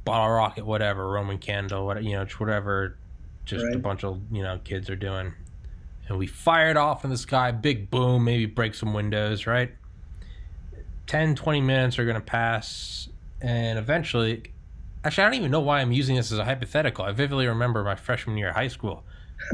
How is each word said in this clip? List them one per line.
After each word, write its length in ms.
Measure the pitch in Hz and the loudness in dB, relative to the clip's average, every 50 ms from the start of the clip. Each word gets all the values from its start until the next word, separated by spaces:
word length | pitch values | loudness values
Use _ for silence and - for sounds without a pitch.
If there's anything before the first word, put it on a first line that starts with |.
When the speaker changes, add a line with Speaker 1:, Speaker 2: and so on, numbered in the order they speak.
| - | -2
Speaker 1:
bottle 300 | - 113 113 110 110 113 | 0 2 4 4 4 6
rocket, 280 | 113 110 98 - - 107 | 4 4 2 0 -2 -4
whatever, 440 | 107 107 104 107 101 101 98 95 95 | 0 0 2 2 2 0 0 0 0
Roman 300 | 98 101 101 101 98 92 | 0 0 0 -2 -2 -4
candle, 480 | - - 104 101 98 98 101 98 98 | -2 -2 -2 -2 -2 -2 -2 -2 -2
what, 160 | 98 98 104 113 | -2 -2 -2 -2
you 80 | 110 101 | -2 -2
know, 120 | 98 95 | -2 -2
just 140 | 92 - - | -4 -4 -4
whatever, 580 | 110 110 107 104 101 101 101 98 95 92 - - - - - - - - - - - | -2 0 0 0 0 0 0 0 -2 -2 -6 -10 -16 -16 -16 -16 -16 -16 -14 -12 -10
just 200 | - 110 107 117 | -6 -4 -2 -2
a 40 | 117 | -2
Speaker 2:
Right. 120 | 120 127 127 | -2 -2 -2
Speaker 1:
bunch 220 | 101 98 92 - | -2 -2 -2 -4
of, 160 | 98 95 92 101 107 | -4 -6 -6 -6 -6
you 120 | 113 104 95 | -4 -4 -2
know, 180 | 95 92 87 - | -2 -4 -6 -6
kids 260 | - 101 95 92 95 | -6 -6 -6 -6 -6
are 60 | 95 | -6
doing. 360 | 92 98 98 95 95 92 92 85 - - - - - - - - - - - - - - - | -6 -4 -4 -4 -4 -6 -6 -8 -12 -14 -16 -16 -16 -14 -14 -14 -14 -14 -14 -14 -12 -8 -4
And 100 | 101 95 | -2 -2
we 80 | 95 | -2
fire 420 | 95 - - - 165 165 165 156 160 | -4 -4 0 4 4 6 6 6 6
it 60 | 156 | 6
off 280 | 151 147 151 143 - - | 6 4 4 2 0 -2
in 60 | 139 | -2
the 60 | 131 | -2
sky, 340 | 123 - - - 131 127 123 117 | -2 -2 2 2 4 4 4 2
big 380 | 113 107 147 143 107 98 98 | 2 2 2 2 0 0 0
boom, 340 | - 123 127 123 123 123 120 | 2 4 4 6 6 6 6
maybe 220 | 117 120 120 113 | 4 4 2 2
break 280 | 104 107 - 117 110 104 | 0 0 0 0 0 0
some 180 | - - 110 104 | -2 -2 0 0
windows, 540 | 104 104 107 107 107 107 104 107 101 - | 0 0 0 2 2 2 2 0 0 0
right? 260 | 113 117 123 123 127 - - - - - - - - - - - - - - - - - - - - - - - - - - - | 2 2 2 2 0 -4 -12 -18 -18 -18 -16 -16 -14 -14 -14 -14 -12 -12 -12 -12 -12 -12 -14 -14 -12 -12 -12 -12 -12 -12 -12 -6
Ten, 280 | - - 156 160 160 147 | -2 2 2 4 4 2
twenty 260 | 127 - 160 151 147 | 2 2 2 2 4
minutes 380 | 135 131 131 131 131 127 123 131 | 4 4 4 4 4 2 2 2
are 60 | 120 | 2
gonna 160 | 117 113 110 | 0 0 -2
pass, 880 | 107 - - 117 117 113 117 117 - - - - - - - - - - - - - - - - | -2 -2 0 2 2 2 0 0 -2 -6 -10 -10 -10 -10 -10 -10 -10 -12 -14 -16 -16 -14 -10 -6
and 380 | - 123 120 117 117 113 113 110 | -2 0 0 2 0 0 0 0
eventually, 640 | 107 117 151 170 156 - - 120 113 110 113 110 - - - - - - - - - - - - - | 0 2 2 2 2 0 2 2 2 2 2 -2 -6 -12 -16 -16 -16 -16 -16 -14 -14 -12 -8 -6 -4
actually, 200 | 151 151 - 196 | 0 2 4 4
I 20 | |
don't 80 | 214 262 262 | 4 4 2
even 120 | 202 135 | 2 2
know 100 | 131 160 | 2 4
why 200 | 143 143 147 143 | 4 4 4 4
I'm 120 | 131 123 123 | 4 4 4
using 240 | 135 139 127 131 | 4 4 4 4
this 140 | 127 113 107 | 2 2 2
as 80 | 113 107 | 0 0
a 60 | 101 | 0
hypothetical. 600 | 117 135 131 120 - - 147 156 135 104 - 95 | 0 0 -2 -2 0 2 2 2 2 0 -2 -2
I 80 | 101 101 | -2 0
vividly 340 | 113 143 139 139 135 127 | 0 0 2 2 2 2
remember 360 | 123 113 113 120 123 117 110 101 | 2 2 2 2 2 2 2 2
my 140 | 101 98 | 0 -2
freshman 400 | - - - 123 120 - - 110 | -2 -2 -2 -2 -2 -2 -2 -2
year 140 | 107 104 92 | 0 0 0
of 40 | 80 | 2
high 140 | - 123 131 | 0 0 0
school. 340 | - - - 104 85 - - - - - - - - - - - | -2 -4 -4 -6 -6 -6 -10 -14 -16 -16 -16 -14 -12 -10 -6 -4